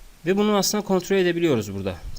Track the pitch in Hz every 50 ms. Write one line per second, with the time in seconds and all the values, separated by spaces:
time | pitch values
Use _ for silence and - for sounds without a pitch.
0 | - - - - - 165 196 202 208 214 208 196 185 - - 208 202 - 190 180
1 | - - 196 196 180 175 170 170 170 160 135 110 98 101 98 98 95 95 87 -
2 | - - -